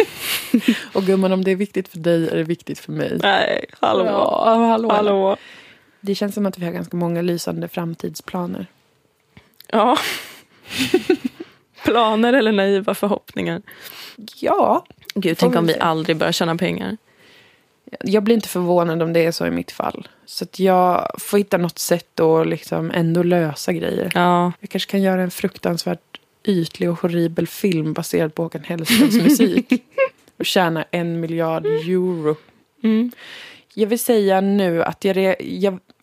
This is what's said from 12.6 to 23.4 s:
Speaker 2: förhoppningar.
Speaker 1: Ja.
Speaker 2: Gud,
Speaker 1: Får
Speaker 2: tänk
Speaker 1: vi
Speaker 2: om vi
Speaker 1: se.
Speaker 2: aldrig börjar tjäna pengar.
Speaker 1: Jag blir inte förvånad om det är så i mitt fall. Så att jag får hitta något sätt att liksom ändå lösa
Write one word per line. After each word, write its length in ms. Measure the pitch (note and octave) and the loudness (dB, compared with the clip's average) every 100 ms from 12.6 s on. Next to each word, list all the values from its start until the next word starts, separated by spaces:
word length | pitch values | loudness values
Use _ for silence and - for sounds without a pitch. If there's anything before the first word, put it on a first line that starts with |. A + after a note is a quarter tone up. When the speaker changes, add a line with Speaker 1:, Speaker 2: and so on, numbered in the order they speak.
| G3 G3 G#3 | 2 0 0
Speaker 2:
förhoppningar. 680 | G3+ G3+ - - - F3 E3+ - - - - - - G#3+ - | -2 -2 -2 -6 -6 -6 -6 -10 -20 -20 -18 -18 -18 -20 -6
Speaker 1:
Ja. 460 | - D4+ - A#3 - - - G3+ | -2 2 2 2 -2 -14 -10 -4
Speaker 2:
Gud, 220 | F3+ E3 | -2 2
Speaker 1:
Får 40 | F3 | 2
Speaker 2:
tänk 60 | |
Speaker 1:
vi 40 | E3+ | 2
Speaker 2:
om 60 | E3+ | 0
vi 60 | |
Speaker 1:
se. 60 | D#3+ | 0
Speaker 2:
aldrig 380 | E3+ D#3+ D#3+ D#3+ | 0 0 -2 0
börjar 140 | E3 | 0
tjäna 220 | E3+ E3+ E3+ | 0 -2 0
pengar. 420 | E3+ F3 F#3+ A3 _ _ - - _ _ _ _ - - | -2 -2 -6 -8 _ _ -20 -20 _ _ _ _ -20 -10
Speaker 1:
Jag 240 | - G#3 | 0 0
blir 120 | G3+ A#3 | 4 2
inte 120 | - | 0
förvånad 520 | F3+ F3 F3 E3+ E3 | -2 2 2 2 0
om 120 | E3 | 0
det 60 | E3+ E3 | 2 2
är 60 | |
så 140 | - F3 | 0 -2
i 60 | |
mitt 200 | - - | -2 -4
fall. 360 | - - - - _ - | -6 -6 -6 -14 _ -16
Så 180 | - | -12
att 160 | F3+ - | -10 0
jag 520 | F#3+ F#3 F3+ F3+ - - | 2 4 4 2 -2 -8
får 180 | - G3+ | -2 0
hitta 200 | G3 F#3 | 0 0
något 220 | E3+ - | -2 -4
sätt 400 | - F3 - - | -2 -2 -2 0
att 280 | D#3+ D#3+ E3 | 2 4 2
liksom 440 | E3 - E3 E3 | -2 -4 -4 -2
ändå 320 | F3 E3 E3+ | 0 2 2
lösa 500 | F3 F3 | 2 2